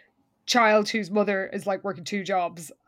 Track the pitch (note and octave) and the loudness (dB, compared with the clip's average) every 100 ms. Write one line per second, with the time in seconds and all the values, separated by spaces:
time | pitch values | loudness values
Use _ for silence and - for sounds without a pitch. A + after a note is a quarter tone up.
0 | _ _ _ _ - B3 A3 G#3+ G#3 A3+ | _ _ _ _ 0 4 6 4 4 -2
1 | F3 G#3 G3+ G3 F#3 G3 G3+ F#3+ G3+ F#3 | -2 0 2 0 -4 -6 -4 -4 -4 -8
2 | E3 G3+ F#3+ F#3+ E3+ E3+ E3 - | -6 -6 -2 -2 -2 -6 -18 -18